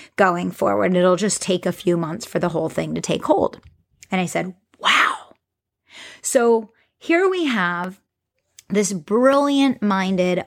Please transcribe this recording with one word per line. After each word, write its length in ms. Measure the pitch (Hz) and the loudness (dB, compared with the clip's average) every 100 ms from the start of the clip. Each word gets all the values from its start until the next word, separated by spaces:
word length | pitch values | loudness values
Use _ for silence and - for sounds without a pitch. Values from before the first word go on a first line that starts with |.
| - - | -6 2
going 360 | 190 175 180 | 2 2 -4
forward. 440 | - 196 202 185 180 | -2 0 2 2 4
It'll 200 | 185 180 | 4 2
just 260 | 208 - | 0 -2
take 240 | - 180 180 | -2 -2 -2
a 60 | |
few 260 | 175 180 170 | -2 0 0
months 300 | 156 - - | -2 -8 -8
for 100 | 175 | -4
the 120 | 175 | -2
whole 200 | 160 160 | -2 -4
thing 240 | - 156 | -4 -4
to 80 | 156 | -4
take 240 | - - - | -4 -2 0
hold." 340 | 392 - - - _ _ _ - | 0 0 -4 -20 _ _ _ -6
And 100 | 185 | -4
I 60 | 175 | -2
said, 260 | 170 180 - _ _ | -4 -6 -12 _ _
"Wow." 540 | - - - - - _ _ _ _ _ _ - - - | 0 0 0 -4 -12 _ _ _ _ _ _ -20 -20 -12
So 480 | - 254 233 226 214 _ _ _ | -2 2 4 2 -2 _ _ _
here 280 | - 339 381 | 0 2 2
we 180 | 370 302 | 0 -2
have 540 | 226 175 175 185 185 _ _ _ _ _ _ - | 0 -2 -4 -8 -12 _ _ _ _ _ _ -4
this 240 | 196 208 | -2 -2
brilliant-minded, 1500 | 185 147 220 262 277 285 277 269 247 208 190 190 185 180 180 | -4 -2 2 4 4 4 4 2 2 0 0 0 2 2 0